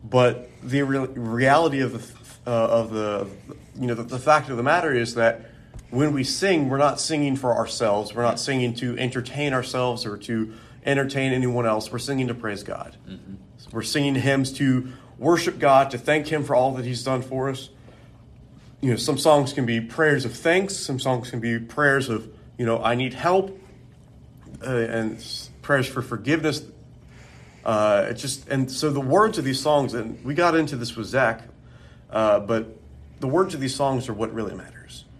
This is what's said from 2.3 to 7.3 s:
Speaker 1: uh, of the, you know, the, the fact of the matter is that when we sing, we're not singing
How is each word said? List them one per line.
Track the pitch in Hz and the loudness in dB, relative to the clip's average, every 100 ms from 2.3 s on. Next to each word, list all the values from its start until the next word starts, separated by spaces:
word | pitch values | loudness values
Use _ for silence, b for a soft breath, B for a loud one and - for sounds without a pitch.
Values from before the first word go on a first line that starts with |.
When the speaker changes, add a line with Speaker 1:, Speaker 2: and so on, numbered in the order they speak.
| - - | -14 -2
Speaker 1:
uh, | 117 113 | 0 4
of | 117 107 | 2 2
the, | 110 107 101 98 98 - - - - | -4 -2 -2 -6 -10 -18 -20 -18 -6
you | 127 | -4
know, | |
the, | 117 | -4
the | 117 127 | -6 -4
fact | 147 151 139 | 2 2 2
of | 120 | -2
the | |
matter | 127 160 160 | 2 2 2
is | 123 117 | 0 0
that | 120 113 - B B B - - | 2 2 2 B B B -20 -6
when | 123 151 | 0 0
we | 143 | 0
sing, | 127 - 196 170 135 | -2 -2 2 2 2
we're | 135 | 2
not | 143 135 | 2 2
singing | - 156 143 | -4 0 0